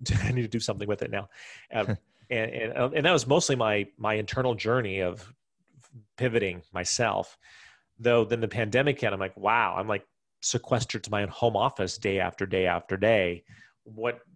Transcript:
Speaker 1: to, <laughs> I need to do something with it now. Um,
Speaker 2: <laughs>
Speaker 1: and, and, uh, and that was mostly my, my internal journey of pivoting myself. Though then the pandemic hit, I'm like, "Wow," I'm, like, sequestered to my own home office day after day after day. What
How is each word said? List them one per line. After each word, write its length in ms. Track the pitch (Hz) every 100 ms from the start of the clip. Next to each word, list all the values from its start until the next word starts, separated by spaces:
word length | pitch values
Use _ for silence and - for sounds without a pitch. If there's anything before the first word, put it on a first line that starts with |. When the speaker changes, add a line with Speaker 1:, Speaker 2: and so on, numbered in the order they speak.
| 123
Speaker 1:
to, 100 | -
<laughs> 80 |
I 80 | 107
need 120 | 123
to 40 | 113
do 120 | 117
something 280 | - 98 101
with 140 | 104
it 80 | 120
now. 200 | 101 101 - - - -
Um, 240 | 113 101 131 _
Speaker 2:
<laughs> 160 | _ -
Speaker 1:
and, 220 | 120 110
and, 260 | 123 113 127
uh, 120 | 127 156
and 100 | 156
that 60 |
was 140 | 165 120
mostly 300 | 160 - 127
my, 320 | 110 104 98 -
my 160 | 107
internal 400 | 107 104 131 127
journey 480 | 110 110 127 107 95
of 320 | 90 101 107 - _ _ _ 139 _ 120 104 -
pivoting 440 | 123 113 98 90 -
myself. 680 | 90 90 - 113 98 - - _ - - _ _ _
Though 240 | 117 120
then 160 | 107 117
the 60 | 110
pandemic 520 | 120 107 123 143 131
hit, 120 | 110
I'm 60 | 98
like, 180 | 95 -
"Wow," 380 | 98 117 101 92
I'm, 100 | 107
like, 180 | 101 - _ _ _
sequestered 600 | - 123 - 120 117 110 -
to 60 |
my 100 | 104
own 60 | 98
home 260 | - 117 104
office 420 | 127 - 95 -
day 220 | 101 95
after 260 | 90 - 92
day 200 | 92 92
after 300 | 87 - 95
day. 460 | 107 110 90 87 - - - _
What 360 | - 110 120 120 -